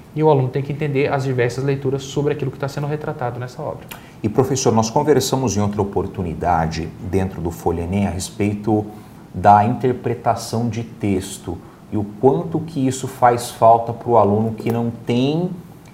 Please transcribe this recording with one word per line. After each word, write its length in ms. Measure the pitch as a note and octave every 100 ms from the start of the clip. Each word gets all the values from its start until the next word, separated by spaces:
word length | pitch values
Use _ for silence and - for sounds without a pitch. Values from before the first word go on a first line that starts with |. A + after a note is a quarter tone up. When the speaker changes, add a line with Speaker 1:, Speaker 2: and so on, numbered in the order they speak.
| -
Speaker 1:
E 80 | D3+
o 80 | D#3
aluno 200 | C#3+ B2+
tem 120 | C#3+
que 120 | C3+
entender 360 | C#3 D3+ C3+ C#3+
as 140 | C#3
diversas 400 | C3+ B2 A#2 B2
leituras 400 | C#3 C3+ C3 C3+
sobre 300 | C#3 D3+ C#3+
aquilo 180 | D3 C3+
que 80 | -
tá 80 | C#3
sendo 180 | D3 C#3+
retratado 540 | D3 D#3 D3 A#2+ A#2+
nessa 220 | B2 -
obra. 260 | C#3 - - - - -
Speaker 2:
E, 60 | G#2
professor, 460 | C3+ C3 C3+ B2+
nós 160 | A2+ A2
conversamos 680 | D3+ D3 C3 C3 C3 B2 G2
em 60 |
outra 200 | G#2 G#2
oportunidade 1080 | F#2+ F#2+ - - F2 D#2+ E2 E2 D#2+ E2 D#2+ - F2+
dentro 320 | F#2+ F#2 -
do 80 | E2
Folha 340 | - F2+ E2
enem 220 | E2+ G2 G2
a 40 |
respeito 760 | F2 F2 - G#2 G#2 G#2+ G#2+ G#2 - - - -
da 300 | F#2+ G2 G#2
interpretação 1040 | G#2+ B2+ C3 A#2+ B2 A2+ A#2+ A2+ - A2+ A#2+
de 160 | A2
texto 720 | A2+ - G#2 F#2+ - - - E2+ - - -
e 60 | G#2+
o 60 | G2+ -
quanto 400 | - D#3+ E3+ D#3+
que 260 | D#3+ C#3+ C3
isso 220 | B2+ B2+
faz 440 | - B2 A#2+ -
falta 420 | - A2+ A2+ -
pro 240 | A2+ A#2+ A#2
aluno 340 | G2+ G#2 A2+
que 180 | G#2+ A#2+
não 220 | A#2 A#2
tem 580 | A2+ - A#2+ C3 D#3+ F3+ F3+ - - -